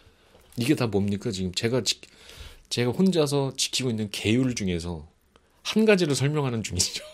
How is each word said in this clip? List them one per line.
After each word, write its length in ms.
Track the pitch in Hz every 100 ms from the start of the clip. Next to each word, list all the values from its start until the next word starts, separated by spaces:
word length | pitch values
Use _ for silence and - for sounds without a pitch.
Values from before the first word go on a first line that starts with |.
| - _ _ - _ -
이게 180 | 120 151
다 120 | 120
뭡니까? 440 | 101 101 101 120
지금 200 | 95 92
제가 300 | 85 117 127
지-, 160 | 104 - - - - - - - -
제가 220 | - 123
혼자서 640 | 117 190 170 147 143 135 -
지키고 320 | - - 127
있는 200 | 110 107
계율 440 | - 101 117 131 120
중에서 540 | 98 87 85 82 78 _ _ _ _ _
한 220 | - 208 220
가지를 300 | 196 165 135
설명하는 480 | 135 151 139 117
중이죠. 400 | 98 90 - - -